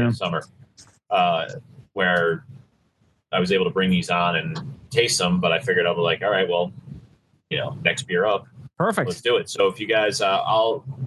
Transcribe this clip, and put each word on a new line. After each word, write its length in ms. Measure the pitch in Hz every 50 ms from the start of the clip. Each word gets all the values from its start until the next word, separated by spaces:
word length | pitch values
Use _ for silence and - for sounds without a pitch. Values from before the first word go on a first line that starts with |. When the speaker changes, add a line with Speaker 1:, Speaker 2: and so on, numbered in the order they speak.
| 120
Speaker 1:
yeah, 60 | 120
summer, 300 | 113 - 95 87 82 78 - - - - - _ _ - - - _ _ _ -
uh, 380 | 101 92 90 87 82 80 78 - - - - - - - - _
where 520 | - 98 92 90 90 87 82 82 82 80 - - - - - _ _ _ _ _ _ _ _ _ _ _ _ _
I 80 | - 92
was 120 | 90 90
able 120 | 98 95 90
to 60 | 87
bring 200 | - 95 95 92
these 200 | 90 87 85 -
on 260 | 87 87 87 87 85
and 220 | 80 80 80 80 - - - - - - -
taste 280 | - 113 120 120 - -
them, 220 | 92 87 90 90
but 100 | 85 85
I 60 | 82 82
figured 260 | - 95 90 90 87
I 40 | 87
was 80 | 85 87 85
like, 180 | 82 82 -
"All 80 | 92 104
right, 180 | 101 95 95 87
well, 240 | 87 87 87 92 - - - - 69 - - - - _ _ _ _ _ _ -
you 80 | 78 71
know, 180 | 69 69 69 - 80
next 200 | 85 82 - -
beer 200 | - 90 87 98
up, 220 | 107 101 98 - - - - - - - -
Speaker 2:
Perfect. 300 | 175 226 202 208 135 113
Speaker 1:
let's 120 | - -
do 160 | - 120 120
it." 120 | 98 85 -
So 160 | - - 98
if 140 | 95 92 101
you 60 | 107
guys, 340 | 101 110 110 107 104 95 -
uh, 220 | 104 98 98 92 87
I'll, 380 | - 107 110 113 113 101 - - - - - 131